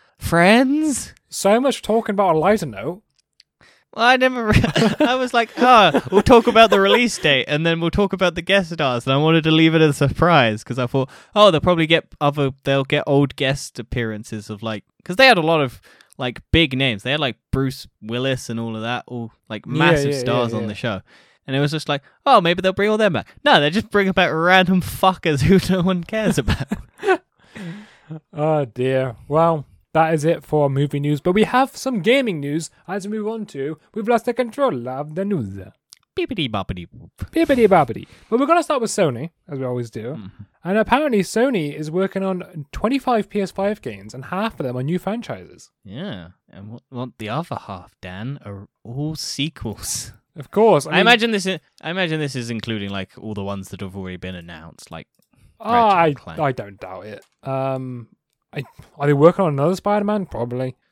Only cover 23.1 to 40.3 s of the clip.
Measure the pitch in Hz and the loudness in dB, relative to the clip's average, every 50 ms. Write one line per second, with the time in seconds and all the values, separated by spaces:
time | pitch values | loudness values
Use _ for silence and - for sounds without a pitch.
23.1 | 160 110 - - - _ - 294 269 170 143 147 165 220 214 - - 208 196 190 | 0 -2 -4 -8 -12 _ 2 4 4 4 4 2 0 -2 -2 0 0 0 0 2
24.1 | 185 196 180 151 135 160 165 180 185 190 185 170 190 185 165 - - - - 190 | 2 2 0 0 0 0 2 4 4 6 6 4 2 2 0 -2 -2 0 0 0
25.1 | 185 - - 170 151 135 - 160 196 185 - - 185 185 165 190 185 175 170 - | 0 0 0 -2 0 2 4 4 4 4 4 2 0 0 0 0 -2 -2 -4 -6
26.1 | - 220 214 220 214 - 131 202 - - 139 - 202 - - - _ - - 415 | -4 -2 -2 0 0 0 0 0 -2 -2 -4 -6 -8 -10 -10 -12 _ -6 -2 0
27.1 | 370 - - _ _ _ _ _ - 220 196 170 170 208 214 - _ _ _ - | 0 -2 -2 _ _ _ _ _ -20 -16 -14 -14 -14 -16 -18 -20 _ _ _ -16
28.1 | 156 156 - _ - 151 147 160 156 151 143 123 110 123 123 131 135 131 131 127 | -16 -16 -16 _ -6 -4 -2 0 0 0 -2 -2 -4 -4 -2 0 0 0 -2 -2
29.1 | 110 - - - 143 160 165 170 165 151 139 - _ _ _ _ - 160 160 160 | -6 -10 -8 -2 0 2 2 2 2 0 -4 -10 _ _ _ _ 0 2 2 2
30.1 | 165 151 143 160 165 - - - - 151 147 139 135 135 147 143 - 143 143 147 | 2 0 0 0 0 -2 -2 -2 0 2 2 2 2 0 -2 -2 -2 -2 -2 -2
31.1 | 151 143 - 180 185 214 208 170 - 254 269 262 - - - 269 254 208 156 208 | -2 0 0 0 2 2 2 2 2 2 2 0 -2 -6 -6 -4 -4 -2 0 2
32.1 | 254 277 262 226 180 151 143 143 147 160 160 - _ _ _ - 180 202 180 202 | 2 2 2 0 -4 -4 -4 -4 -4 -4 -6 -8 _ _ _ -10 -10 -8 -8 -8
33.1 | 214 220 208 214 226 226 208 - - 139 135 147 160 - _ _ - 214 214 214 | -8 -6 -6 -6 -8 -8 -10 -10 -8 -8 -6 -6 -8 -10 _ _ -10 -6 -2 0
34.1 | 240 220 - 247 233 - 254 226 - - 285 262 - 123 120 127 131 135 151 151 | 0 0 0 -2 -4 -4 -4 -4 -2 -2 0 0 0 -2 -6 -6 -8 -8 -8 -8
35.1 | 151 180 196 202 208 160 113 98 95 98 92 - - _ _ _ _ _ _ _ | -8 -6 -4 -2 -2 -2 -4 -6 -8 -12 -14 -18 -20 _ _ _ _ _ _ _
36.1 | _ - 349 - 247 196 151 120 107 101 92 - 92 90 85 - - - 82 - | _ -6 -6 -4 -4 -4 -4 -4 -4 -4 -6 -6 -8 -10 -12 -14 -18 -20 -20 -20
37.1 | _ - - - - 320 330 - 277 247 226 196 190 170 143 117 147 - - - | _ -16 -12 -4 -2 0 2 2 4 4 4 6 6 6 4 2 -2 -8 -12 -16
38.1 | - - _ - 220 240 277 285 330 349 311 - 302 262 233 208 - - 190 151 | -20 -20 _ -2 0 0 2 2 2 2 2 0 -2 -2 -2 -2 0 0 0 0
39.1 | 123 113 143 165 - _ _ - 151 135 131 127 123 123 120 113 - 117 107 120 | 0 -2 -6 -10 -12 _ _ -12 -8 -6 -6 -4 -4 -4 -6 -8 -10 -10 -10 -10
40.1 | 131 117 101 92 | -10 -10 -12 -16